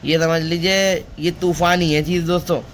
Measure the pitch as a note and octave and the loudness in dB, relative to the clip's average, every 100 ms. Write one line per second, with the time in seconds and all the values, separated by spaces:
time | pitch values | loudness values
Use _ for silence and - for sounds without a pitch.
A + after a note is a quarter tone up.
0 | C#3 D#3+ E3 E3 D#3+ E3+ F3 F#3+ G3 F3+ | -2 0 0 0 -2 -2 0 2 2 0
1 | - - D#3+ E3 F3+ F3 F3 F3+ E3+ D3+ | -6 -4 -4 0 -2 2 2 4 4 2
2 | D3+ F3 E3 F3 - D3+ B2+ | 2 0 2 0 0 -2 -2